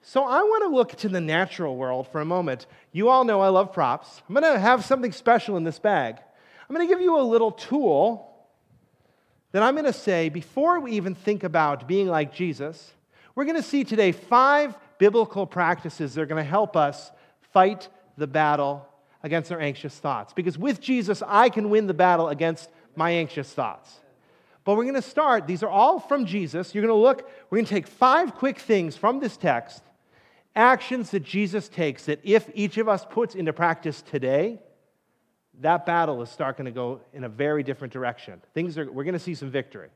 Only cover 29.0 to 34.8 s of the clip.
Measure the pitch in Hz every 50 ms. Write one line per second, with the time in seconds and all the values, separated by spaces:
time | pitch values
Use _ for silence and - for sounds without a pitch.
29 | - 214 254 269 285 226 - - - 170 131 120 - - - - _ _ _ _
30 | _ _ _ _ _ _ _ _ _ _ _ 214 220 247 262 - - - 247 254
31 | 226 - - 196 147 - - 196 208 190 175 214 - - - - 170 151 131 -
32 | - - 156 156 - 208 202 220 214 - - 208 208 196 - 214 226 220 208 185
33 | - - - 220 240 - - 190 175 156 151 - 170 170 165 165 - 160 143 -
34 | - - - 139 127 127 135 143 170 220 233 214 _ _ _ _